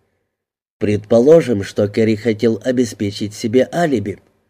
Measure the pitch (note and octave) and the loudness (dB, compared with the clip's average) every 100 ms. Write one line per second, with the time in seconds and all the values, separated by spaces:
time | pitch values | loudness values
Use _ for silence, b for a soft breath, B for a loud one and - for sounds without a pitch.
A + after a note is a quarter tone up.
0 | _ _ _ _ _ _ _ - G2 G#2 | _ _ _ _ _ _ _ -6 -4 -2
1 | - A#2 C3 E3 B2 A#2 G2 - G#2 A2 | 2 2 6 6 4 -2 -4 -2 -2 0
2 | A2 G#2+ A#2+ G#2 A#2 G#2+ C3 B2+ A#2+ - | 0 0 -2 0 0 -2 -2 -2 -2 -4
3 | G#2 - G2+ - A#2 B2+ B2 E3 E3+ A#2+ | -8 -6 -10 -8 -2 0 0 0 -2 -2
4 | G2+ F2+ _ _ _ | -4 -10 _ _ _